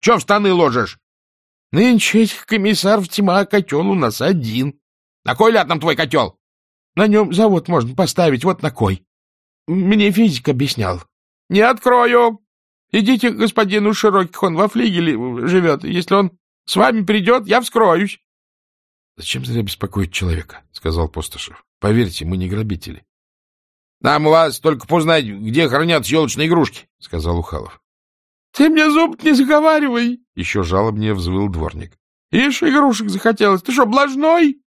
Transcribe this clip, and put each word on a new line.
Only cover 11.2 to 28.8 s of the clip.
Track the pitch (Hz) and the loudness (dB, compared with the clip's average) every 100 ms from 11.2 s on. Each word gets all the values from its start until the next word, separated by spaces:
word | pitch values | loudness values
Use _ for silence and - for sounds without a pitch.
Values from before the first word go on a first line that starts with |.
| _ _ _ | _ _ _
Не | 190 | 2
открою! | 226 254 254 247 240 240 233 220 _ _ _ _ _ | 2 2 0 2 4 4 2 -2 _ _ _ _ _
Идите | 202 214 254 247 | 0 2 2 0
к | - | 0
господину | 220 - 208 208 208 | -2 0 0 2 0
Широких, | 214 214 196 180 - | 0 2 2 -2 -2
он | 196 160 | -2 0
во | 208 | 0
флигеле | 226 233 175 170 120 123 120 123 | 0 -2 0 -2 -2 -4 -6 -2
живёт. | 185 170 143 | 0 0 -2
Если | - 175 170 196 | -4 -6 0 0
он | 190 _ _ _ - | 0 _ _ _ -6
с | 185 | 0
вами | 233 226 | 2 2
придёт, | 180 214 185 254 196 | 0 0 2 0 2
я | 220 | -2
вскроюсь. — | 240 233 220 170 196 - _ _ _ _ _ _ _ _ _ _ | 0 0 2 2 -2 -6 _ _ _ _ _ _ _ _ _ _
Зачем | 80 127 | -10 -10
зря | 127 117 | -6 -6
беспокоить | 101 - 98 - 92 | -6 -6 -8 -4 -6
человека? — | - 92 82 80 - _ | -4 -4 -4 -6 -20 _
сказал | - 80 80 80 | -10 -6 -4 -4
Постышев. — | - 76 - - - _ _ | -6 -12 -12 -16 -18 _ _
Поверьте, | 104 110 110 85 82 | -2 0 0 -4 -6
мы | 92 | -6
не | 92 | -4
грабители. — | 101 110 92 - - _ _ _ _ _ _ _ _ _ _ | -6 -6 -8 -10 -18 _ _ _ _ _ _ _ _ _ _
Нам | 135 151 156 | -2 0 4
у | |
вас | 160 160 131 | 4 2 0
только | 160 143 - | -2 -2 -2
познать, | 170 160 160 156 | 0 2 0 0
где | 101 110 120 160 | -8 -4 0 0
хранятся | 127 165 160 101 | 0 0 0 0
ёлочные | 151 147 - 151 | 0 0 -2 0
игрушки, — | 170 139 - - _ | 2 0 -4 -20 _
сказал | - 85 80 85 | -12 -8 -4 -4
Ухалов. — | 82 76 50 - _ _ _ _ _ _ _ | -4 -10 -12 -20 _ _ _ _ _ _ _
Ты | - 302 | 0 2
мне | 311 | 4